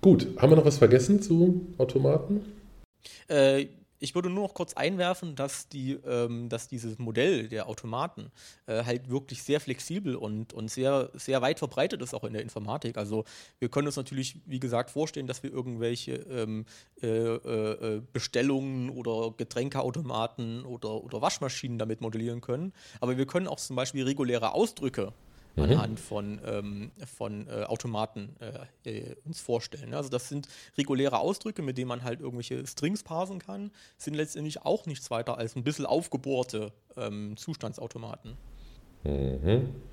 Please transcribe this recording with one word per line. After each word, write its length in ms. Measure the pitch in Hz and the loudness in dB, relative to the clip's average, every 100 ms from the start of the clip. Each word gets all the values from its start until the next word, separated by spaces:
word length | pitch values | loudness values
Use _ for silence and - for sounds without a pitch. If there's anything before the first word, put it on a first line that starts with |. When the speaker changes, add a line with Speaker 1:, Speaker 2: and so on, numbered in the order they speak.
Speaker 1:
Gut. 260 | 190 160 - - | 12 10 8 6
Haben 140 | 139 | 10
wir 40 | 160 | 10
noch 100 | 147 | 10
was 140 | 143 | 10
vergessen 420 | 113 127 127 202 | 10 10 8 4
zu 460 | - 165 180 180 - - | 6 8 8 6 0 0
Automaten? 640 | 127 135 135 151 - 208 214 - - - - _ - - - | 2 4 4 4 2 0 0 -16 -20 -20 -20 _ -20 -20 2
Speaker 2:
Äh, 400 | 151 135 135 143 - _ _ | 6 8 6 2 -8 _ _
ich 140 | 135 | -2
würde 160 | 175 180 | 0 0
nur 140 | 185 | -2
noch 100 | 202 | -4
kurz 220 | - 170 - | -4 -6 0
einwerfen, 600 | 147 190 180 180 175 135 | 0 2 0 0 -4 -4
dass 340 | 139 - - | -4 -4 -10
die, 240 | 143 131 135 - | -6 -4 -4 -2
ähm, 440 | 120 120 117 120 | 0 0 -2 -4
dass 180 | 113 - | -6 -6
dieses 320 | 123 113 107 | -8 -6 -6
Modell 480 | 117 110 151 160 110 | -2 2 4 4 0
der 200 | 110 113 | -6 -6
Automaten, 640 | 110 117 117 165 - - - - - - | -8 -6 -4 -4 -6 -16 -18 -20 -20 -4
äh, 160 | 110 | -2
halt 260 | 120 123 127 | 0 -2 -2
wirklich 320 | 131 139 123 | -4 -4 -12
sehr 180 | - 143 | 0 0
flexibel 560 | 139 123 - 175 185 123 | 0 -8 -4 -6 -4 -4
und, 380 | 107 107 113 | -4 -6 -8
und 160 | - 110 | -8 -8
sehr, 400 | - 131 139 - 139 | 0 2 2 0 -6
sehr 260 | - 135 | 0 2
weit 160 | 127 165 | 2 0
verbreitet 460 | 135 - 151 - | -2 0 0 0
ist, 100 | 123 | -6
auch 100 | 120 | -6
in 100 | 113 | -6
der 100 | 110 | -6
Informatik. 520 | 113 - 101 135 117 117 | -6 -8 -6 -4 -4 -4
Also 280 | 104 110 107 - - _ | -2 -2 -4 -12 -20 _
wir 120 | 123 | -2
können 180 | 139 147 | 0 0
uns 80 | 139 | -4
natürlich, 400 | 131 135 131 - - | -6 -4 -6 -8 -8
wie 140 | 127 | -6
gesagt, 320 | 131 120 123 | 0 0 0
vorstellen, 340 | 135 156 - 127 | -2 -2 -4 -6
dass 160 | 127 | -6
wir 100 | 135 | -6
irgendwelche, 640 | 131 127 117 117 117 - 127 - | -6 -6 -2 -2 -2 -6 -8 -6
ähm, 360 | 127 110 110 110 - - _ | -6 -4 -6 -8 -16 -20 _
äh, 60 | 117 | -2
äh, 880 | 113 117 113 - 113 110 107 113 107 | 2 2 -2 -2 -2 0 -2 -4 -4
äh, 60 | 123 | -4
Bestellungen 760 | 127 - 120 135 135 135 131 127 | -6 0 2 2 2 -2 -4 -4
oder 420 | 127 117 113 113 110 | -4 -4 -2 -2 -4
Getränkeautomaten 1300 | 113 120 135 135 127 131 139 117 117 - 117 117 | -6 -2 -2 -2 -2 -2 -4 -2 -2 -4 -8 -6
oder, 400 | 131 120 110 110 | -10 -8 -6 -6
oder 200 | - 117 | -6 -2
Waschmaschinen 560 | 143 - 135 - 131 117 | -2 0 -4 -4 -6 -4
damit 200 | 110 113 | -4 -4
modellieren 420 | 117 113 117 117 | -4 -4 -4 -6
können. 320 | - 127 185 - - - | -4 -4 -4 -10 -20 -4
Aber 160 | 123 127 | -2 0
wir 80 | 135 | 0
können 220 | 175 185 | 0 -2
auch 120 | - | -6
zum 160 | - 127 | -6 -4
Beispiel 280 | 131 143 | -4 -2
reguläre 500 | 131 139 127 120 110 | -2 0 0 2 2
Ausdrücke 580 | - 220 - 135 - 101 - - - - - | 2 0 0 -4 -2 -6 -8 -20 -20 -8 0
Speaker 1:
Mhm. 80 | |
Speaker 2:
anhand 360 | 76 147 - 110 | 4 6 4 -6
von, 400 | - 104 101 104 - | -6 -6 -6 -8 -6
ähm, 460 | 107 101 101 104 - 127 - | -6 -6 -8 -10 -14 -18 -10
von, 300 | 110 104 - | -8 -8 -8
äh, 160 | 113 | -6
Automaten, 720 | 104 117 123 107 110 - 101 - 110 - - _ | -4 -4 -4 -4 -4 -6 -12 -12 -14 -14 -16 _
äh, 80 | 123 | -10
äh, 240 | 110 120 - 151 | -10 -10 -14 -12
uns 140 | 160 | -12
vorstellen. 560 | - 120 - - 117 139 | -2 -2 -2 -12 -8 -8
Also 120 | 139 | -4
das 220 | 127 - | -4 -4
sind 180 | 143 139 - - - | -8 -8 -16 -10 -4
reguläre 400 | 135 131 139 120 | 0 2 2 2
Ausdrücke, 460 | 165 196 220 208 | 2 -2 -6 -6
mit 160 | 143 127 | -4 -4
denen 80 | 127 | -4
man 160 | 123 | -4
halt 160 | 123 117 | -4 -6
irgendwelche 440 | 139 120 117 127 139 | -6 -8 -6 -6 -6
Strings 340 | - 156 208 | -4 -2 -2
parsen 380 | - 165 185 190 | -4 -4 -4 -6
kann, 320 | - 196 208 - - _ | -10 -10 -10 -14 -20 _
sind 160 | - | -6
letztendlich 480 | 151 151 165 151 151 143 | -4 -4 -4 -6 -4 0
auch 180 | 202 - | 0 -2
nichts 240 | 139 - | -10 -4
weiter 300 | 117 117 123 | -4 -2 -4
als 160 | 117 - | -4 -2
ein 80 | |
bisschen 240 | 123 156 143 | -4 -2 2
aufgebohrte, 840 | 143 170 135 139 131 123 110 107 - _ - | 2 2 -4 0 0 0 -4 -6 -10 _ -8
ähm, 420 | 110 104 104 107 | -6 -6 -8 -8
Zustandsautomaten. 1000 | - 156 113 - 117 120 113 - 113 117 - - - - - - | -8 -6 -8 -8 -10 -10 -12 -12 -14 -16 -16 -18 -18 -20 -20 -6
Speaker 1:
Mhm. 680 | 73 71 67 65 78 120 - - - | 0 2 0 0 4 4 2 -6 -14